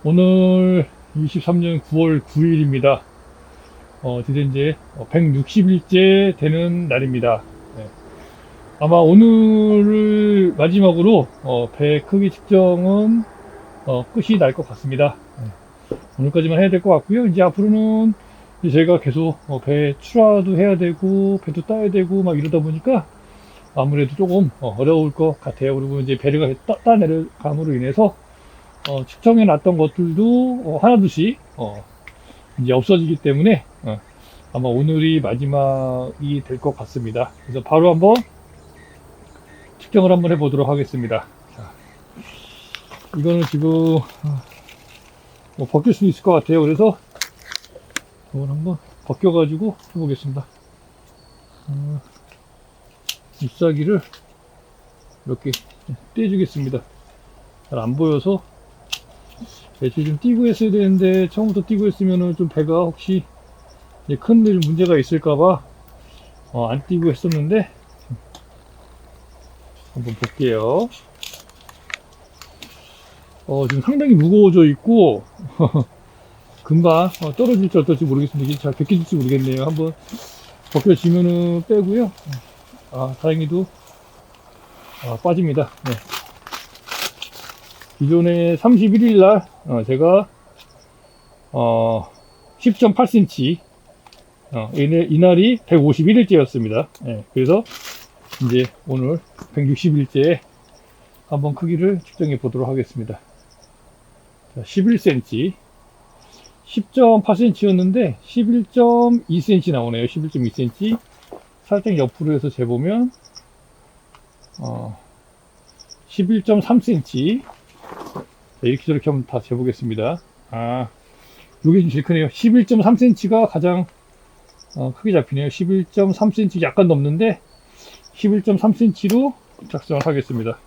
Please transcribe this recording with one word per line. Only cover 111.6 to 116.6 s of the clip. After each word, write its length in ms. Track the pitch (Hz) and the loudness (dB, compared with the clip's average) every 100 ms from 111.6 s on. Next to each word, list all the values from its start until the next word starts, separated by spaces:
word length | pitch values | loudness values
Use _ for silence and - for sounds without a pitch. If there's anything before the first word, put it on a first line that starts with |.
| _ | _
살짝 320 | 202 214 165 | -4 -2 -2
옆으로 360 | 127 _ 156 | -2 _ -4
해서 160 | 147 143 | -2 -4
재보면, 600 | - 120 120 160 226 254 _ _ - _ _ _ _ _ _ _ _ _ _ _ - | -6 -4 -2 -2 -2 -4 _ _ -20 _ _ _ _ _ _ _ _ _ _ _ -16
어, 400 | 123 117 113 104 _ _ _ _ _ _ _ _ _ - _ | -12 -12 -14 -18 _ _ _ _ _ _ _ _ _ -20 _
십일점삼 760 | - 185 220 190 208 | -6 -2 -2 0 0